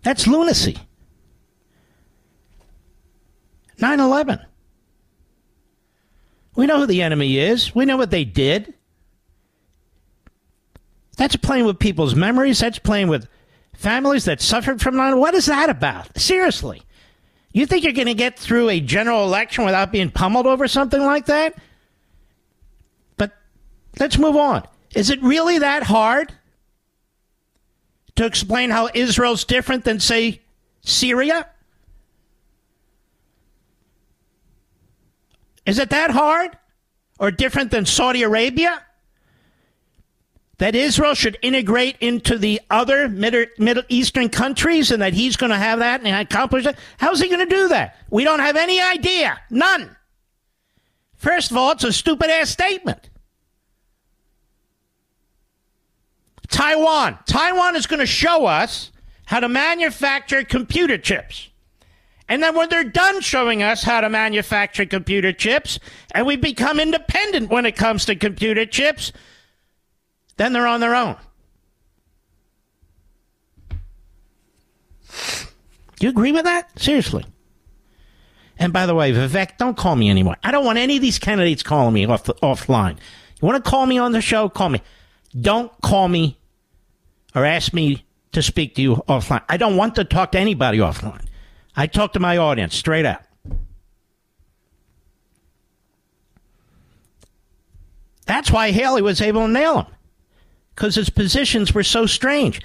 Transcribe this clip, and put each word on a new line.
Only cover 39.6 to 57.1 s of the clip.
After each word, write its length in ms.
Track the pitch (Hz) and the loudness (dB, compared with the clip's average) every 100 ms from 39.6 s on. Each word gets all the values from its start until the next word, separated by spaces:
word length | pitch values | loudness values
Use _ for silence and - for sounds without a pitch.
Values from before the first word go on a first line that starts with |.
| _ _ _ _ _ _ _ _ _ _ | _ _ _ _ _ _ _ _ _ _
That 140 | 190 | -2
Israel 400 | 226 285 247 294 | 0 0 2 2
should 240 | 277 226 202 | 2 -2 -2
integrate 560 | 247 262 196 240 254 - | -2 0 0 0 0 -2
into 360 | 233 240 - 233 | -2 -2 -2 0
the 220 | 208 214 _ | 0 -2 _
other 380 | 214 247 277 277 | 0 2 2 0
Middle, 380 | 196 220 240 233 - | -2 0 0 -2 0
Middle 260 | 214 240 247 | 0 0 0
Eastern 400 | 247 254 269 233 | -2 0 0 -2
countries 640 | - 254 277 320 330 240 | -2 -2 0 0 2 2
and 100 | 233 | 2
that 140 | 196 | 0
he's 220 | 180 247 - | 0 -2 0
gonna 220 | 247 202 | 0 0
have 200 | 214 233 | 0 0
that 240 | 233 254 | 0 -2
and 100 | 220 | -2
accomplish 500 | 196 208 208 262 262 | -2 -2 -2 0 0
that? 140 | 269 277 - - | 0 -4 -18 -2
How's 200 | 285 339 | 0 0
he 100 | 359 | 0
gonna 180 | 349 349 | 0 2
do 220 | 381 381 | 2 2
that? 280 | 254 110 - - | 2 -2 -10 -4
We 140 | 214 | 0
don't 160 | 285 311 | 2 2
have 160 | 294 294 | 0 0
any 220 | 349 370 | 0 0
idea. 640 | 359 359 339 370 262 135 - | 0 0 -2 0 -2 -4 -4
None. 480 | 233 359 359 196 - _ _ _ _ _ _ _ _ _ _ _ _ | 0 2 0 -4 -20 _ _ _ _ _ _ _ _ _ _ _ _
First 340 | 285 349 - | -2 -2 -2
of 60 | 247 | 0
all, 160 | 262 | 0
it's 120 | 302 | 0
a 80 | 247 | -2
stupid-ass 580 | - - 294 320 320 302 | -2 -2 0 0 0 -2
statement. 580 | - 370 381 359 - - - _ _ _ _ _ _ _ _ _ _ _ _ _ _ _ _ _ _ _ _ _ _ _ _ _ _ _ _ _ _ _ - - | -2 -2 -2 -6 -10 -14 -20 _ _ _ _ _ _ _ _ _ _ _ _ _ _ _ _ _ _ _ _ _ _ _ _ _ _ _ _ _ _ _ -20 -6
Taiwan. 720 | - 294 311 320 311 220 | -2 2 4 4 4 0